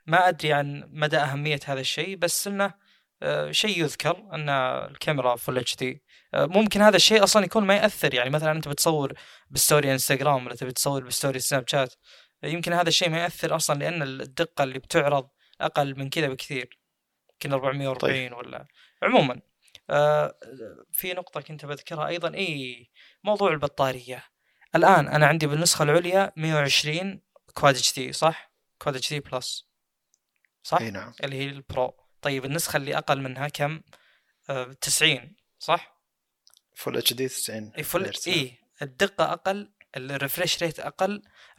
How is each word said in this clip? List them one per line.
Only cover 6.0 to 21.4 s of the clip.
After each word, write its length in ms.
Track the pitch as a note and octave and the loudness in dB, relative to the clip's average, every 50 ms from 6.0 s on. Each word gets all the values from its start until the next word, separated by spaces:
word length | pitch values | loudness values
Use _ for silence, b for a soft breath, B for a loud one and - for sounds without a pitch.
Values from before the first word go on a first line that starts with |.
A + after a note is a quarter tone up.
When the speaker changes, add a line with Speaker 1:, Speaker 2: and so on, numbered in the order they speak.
| _ b b b b b b | _ b b b b b b
Speaker 1:
آه، 120 | - C#3+ | 0 2
ممكن 360 | D3 F#3 G3+ A3 G3+ - G3+ | 4 4 4 4 4 4 6
هذا 140 | G#3 G#3+ G3+ | 6 8 8
الشيء 280 | F3 - - A3 A3 G3 | 8 8 8 8 6 6
أصلًا 220 | F#3 - G#3+ F#3+ | 6 6 4 4
يكون 180 | F3 - A3 G3+ | 4 2 2 4
ما 120 | F#3+ G3+ | 4 4
يأثر، 380 | G3+ - G#3 - - - C#3 C3 | 4 4 2 0 0 -2 0 2
يعني 160 | B2 B2 C3 | 0 0 0
مثلًا 220 | C#3+ D3+ D#3+ D#3 | 0 0 0 0
أنت 160 | D#3 E3 D3 | -2 -2 -4
بتصور 460 | C#3+ C#3+ C#3+ - E3 D#3+ D3+ C#3 C3+ C3+ B B B B B B B | -6 -2 0 2 2 2 2 0 -2 -6 B B B B B B B
بستوري 420 | C3+ B2+ - - D#3 D3 C#3 C#3 | -2 0 4 4 4 4 4 2
انستغرام 540 | C3+ C3 - - C#3 B2+ C#3 D3 C#3+ B2+ B2 | 0 0 2 0 0 2 2 2 2 2 0
ولا 100 | B2 A#2+ | -6 -10
تبي 160 | - C3+ B2+ | -8 -8 -6
تصور 320 | B2 - - C#3+ C#3 C3+ B2+ | -4 -2 -2 -2 -2 -4 -4
بستوري 360 | B2 B2 - - C#3 B2+ B2+ | -6 -4 -2 -2 -2 -2 -2
سناب 280 | A#2+ - D3 C3+ B2 | -2 -2 -2 -2 -2
شات، 260 | - - C#3+ C3 B2+ - _ b b b b b b b b - | 0 0 0 0 -2 -6 _ b b b b b b b b -8
يمكن 300 | D3 D#3 F3 E3+ F3 E3+ | -6 -6 -4 -2 0 2
هذا 160 | F3 F3 E3+ | 2 4 4
الشيء 200 | D#3+ - F#3 E3 | 4 2 2 2
ما 140 | D#3 E3 E3+ | 0 0 -2
يأثر 320 | F3 - - - D#3+ D#3 | -4 -4 -4 -4 -2 0
أصلًا، 240 | D#3+ - - D3+ C#3+ | 0 0 0 0 0
لأن 220 | D3 D3+ E3+ E3 | -2 -2 -2 -4
الدقة 640 | C#3+ C3 C3 C3+ C3 C3 - - E3+ - - - C#3 | -4 -6 -6 -8 -10 -6 -4 -4 -4 -2 0 -2 -2
اللي 160 | C3 B2+ C3 | -2 -2 -8
بتعرض 500 | - - - E3 C#3+ C#3+ C#3+ C#3 B2+ - _ b b b b b | -4 0 2 2 2 4 2 0 -2 -4 _ b b b b b
أقل 380 | - D#3 - D3+ C#3+ C#3 C3 C#3 | -4 -2 0 0 0 0 -2 -6
من 100 | C#3 C3+ | -6 -4
كذا 180 | - E3+ D3+ | -2 -2 -2
بكثير، 520 | C3+ C3 C3 - - D3 B2+ B2 - - _ _ _ _ _ _ _ _ _ _ _ _ | -2 -2 -6 -8 -8 -8 -8 -8 -10 -14 _ _ _ _ _ _ _ _ _ _ _ _
يمكن 200 | - - C#3+ C#3 | -10 -6 -2 -2
أربعمية 340 | C3 C3 C3+ C3+ C#3+ C#3 | 0 0 0 -2 -2 -2
وأربعين 420 | C3+ C3 B2+ C#3 C3 C3+ C3 B2+ B2 | -4 -2 0 0 0 0 0 -4 -8
Speaker 2:
طيب. 80 | A#2+ | -10
Speaker 1:
ولا، 300 | A#2+ B2 B2+ B2+ - C#3+ - b b b b b b - | -14 -14 -14 -14 -14 -16 -18 b b b b b b 0
عمومًا، 380 | G3 B3+ A#3 D3+ B2 - - - _ _ _ B B B B B - | 4 4 4 4 2 0 -8 -12 _ _ _ B B B B B 0
آه، 500 | D3 D3 D3 D3+ D3+ D3+ D3+ C#3+ - - - - C3+ C3 A2+ G2+ D#2 C2 - _ | 2 2 4 4 4 2 0 -2 -4 -10 -20 -20 -18 -16 -16 -16 -18 -20 -18 _
في 220 | - - F#3+ F#3 F3+ | -10 -8 -8 -6 -8
نقطة 280 | F3+ F3+ - - D3+ | -8 -10 -10 -12 -12